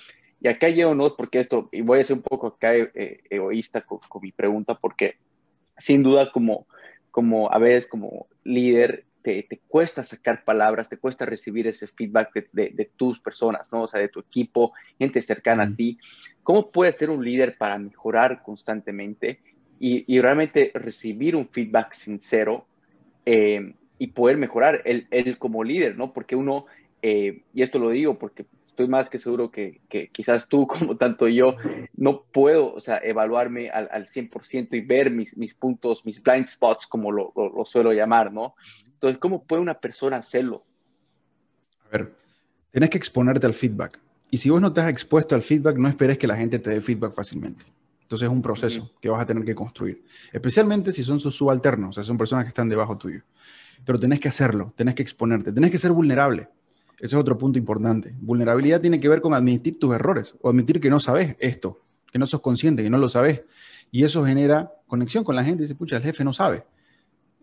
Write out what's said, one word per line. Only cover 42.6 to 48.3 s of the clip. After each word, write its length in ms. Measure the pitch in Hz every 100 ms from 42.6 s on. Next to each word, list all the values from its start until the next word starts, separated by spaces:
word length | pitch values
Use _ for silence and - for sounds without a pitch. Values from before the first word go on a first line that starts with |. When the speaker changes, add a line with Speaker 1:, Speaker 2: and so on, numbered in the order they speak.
| _
Speaker 2:
tenés 200 | 127 156
que 80 | 185
exponerte 480 | - 123 123 127 123
al 80 |
feedback. 460 | - 123 104 - - _ _ _
Y 80 | 120
si 120 | 135
vos 100 | 170
no 120 | 196
te 80 | 170
has 100 | 165
expuesto 440 | 127 - 156 147
al 80 | 127
feedback, 340 | - 151 151 135
no 120 | 135
esperes 300 | 143 135 135
que 80 | 120
la 100 | 107
gente 220 | 113 117
te 120 | 107
dé 100 | 107
feedback 340 | 113 107 107
fácilmente. 500 | - - - - - - _ _ _
Entonces, 240 | - 113
es 60 | 120